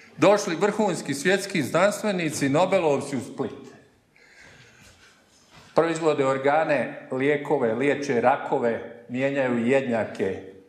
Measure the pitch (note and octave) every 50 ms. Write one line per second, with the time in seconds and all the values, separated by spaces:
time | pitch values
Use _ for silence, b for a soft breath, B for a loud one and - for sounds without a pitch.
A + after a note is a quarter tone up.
0 | B B B - - F#3 G#3 G3+ G#3 F#3+ E3+ D#3 F#3 G#3 G3+ - A3 G3+ E3+ -
1 | - - C#3 C#3 - F3+ G3 G3 G3 - - C3+ B2+ A2+ - D#3 F#3 G#3 - -
2 | - G#3+ G3 F3+ E3+ D3+ - - D3 C3+ C3+ D3+ F#3 F#3 F#3+ F#3+ F3 D#3 C#3+ C#3
3 | C3+ - - B2 A2 - - - C3+ G2+ - - - - - - - _ _ _
4 | _ _ _ B B B B B B B B B B B B B B B B B
5 | B B B B _ _ _ _ _ _ - - - - - - D#3+ E3 E3 D#3+
6 | E3 D#3 D3 C#3+ C3+ C3 C3+ C3+ C3+ C#3 C#3+ D#3 D#3+ D#3+ D3 C3+ A#2 - D3 -
7 | - - C3 B2+ C3 C#3+ D3 D3 D3 - D#3+ C#3 B2+ A2+ A2 A#2 C3+ C#3+ C3+ -
8 | C#3 C3+ C3 A#2+ A2+ B2 C#3 C#3 - - - C3+ A#2+ A#2 A2+ G#2 - - - -
9 | - - B2 B2+ C3+ C#3 C#3 C#3+ C3+ B2+ A#2+ A#2+ A2+ A#2+ C3+ C3+ - B2 A#2 A2+
10 | G2+ G2+ - - G#2 F#2+ F#2+ - - - - - -